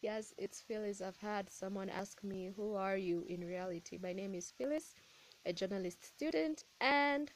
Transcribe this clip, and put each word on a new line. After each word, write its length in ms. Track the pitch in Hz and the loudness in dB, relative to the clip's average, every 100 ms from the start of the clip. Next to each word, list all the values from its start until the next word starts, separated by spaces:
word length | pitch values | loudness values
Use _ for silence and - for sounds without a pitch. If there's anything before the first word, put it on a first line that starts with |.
Yes, 340 | 214 220 214 - | 0 -2 -4 -6
it's 240 | 190 - | -6 -6
Phyllis. 400 | - 214 214 202 | -6 -2 -2 -2
I've 160 | 185 190 | -6 -4
had 300 | 208 208 196 | -2 -2 -2
someone 400 | - 190 196 190 | -6 -4 -2 -2
ask 360 | - 202 - | -2 -4 -6
me, 260 | 202 190 185 202 | -6 -4 -4 -4
"Who 180 | 214 | -2
are 220 | 202 190 196 | 2 2 2
you 280 | 185 170 - | 2 0 0
in 180 | 180 175 | -4 -4
reality?" 520 | 180 185 170 - 175 | -4 -2 -4 -6 -6
My 140 | 185 | -4
name 220 | 185 196 | -2 -2
is 160 | 185 - | -4 -6
Phyllis, 440 | - 262 302 - - - - - - - | -2 0 0 -2 -18 -20 -20 -20 -6 -2
a 60 | |
journalist 520 | 175 190 196 180 - | 0 0 0 -2 -4
student 600 | - - 302 330 311 311 - - | -16 -4 0 4 2 0 -6 2
and 520 | 262 285 285 285 294 | 6 8 6 4 0